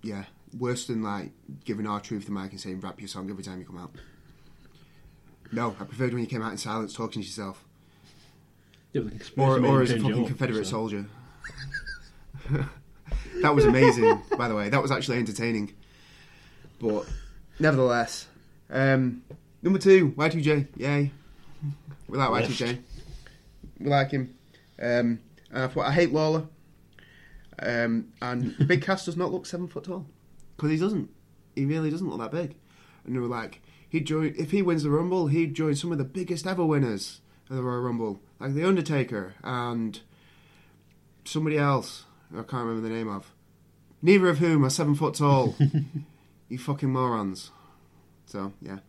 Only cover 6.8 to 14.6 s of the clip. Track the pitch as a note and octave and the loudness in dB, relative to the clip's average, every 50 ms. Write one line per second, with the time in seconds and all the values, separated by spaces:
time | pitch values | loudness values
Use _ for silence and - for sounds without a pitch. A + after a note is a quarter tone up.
6.8 | A2 G2+ - - A2+ A2+ - A2+ G2 F#2+ F#2 G#2 G#2 F#2+ F#2 - - _ _ _ | -6 -6 -6 -8 -8 -6 -6 -8 -10 -10 -10 -10 -10 -10 -10 -14 -18 _ _ _
7.8 | - _ _ _ _ - - - - - _ - _ _ _ _ _ _ _ _ | -20 _ _ _ _ -20 -20 -20 -20 -20 _ -20 _ _ _ _ _ _ _ _
8.8 | _ _ _ - A2+ G#2+ - G#2+ - - - - C3+ C3+ C3 B2+ B2 C#3 C#3 C3+ | _ _ _ -6 -6 -6 -10 -12 -16 -10 -2 2 4 4 4 4 6 6 6 6
9.8 | B2+ A#2 A#2+ A2+ G#2+ - G#2+ A#2+ A#2 G#2+ - - C3+ A#2+ A2+ A2 G2+ F#2 - A2+ | 6 4 2 2 2 0 2 0 0 -2 -2 -2 -2 -2 -2 -2 -4 -4 -4 -4
10.8 | A2 A2+ G2+ G2+ G2+ G#2 - - - - - - - - - - - - C6+ C6+ | -4 -4 -4 -6 -8 -10 -12 -20 -20 -20 -20 -18 -16 -16 -14 -14 -14 -10 -10 -10
11.8 | C6+ C6+ C6+ C6+ C6+ - - - - - - C3 - - C#3+ D3 C#3 C#3+ - - | -10 -10 -14 -14 -16 -20 -20 -20 -20 -18 -18 -14 -6 -4 -2 -2 -2 -4 -8 -16
12.8 | - - - - - - - - - - - F4+ F4+ F#4+ G#4+ - A4 G#4 - - | -20 -20 -20 -20 -10 -6 -6 -6 -6 -6 -6 0 2 4 6 6 6 6 8 8
13.8 | - - - - A4+ A4+ A4+ - - - - - A#2+ A#2+ A2 G#2 | 8 8 8 8 6 4 4 4 0 -4 -2 -2 0 0 0 0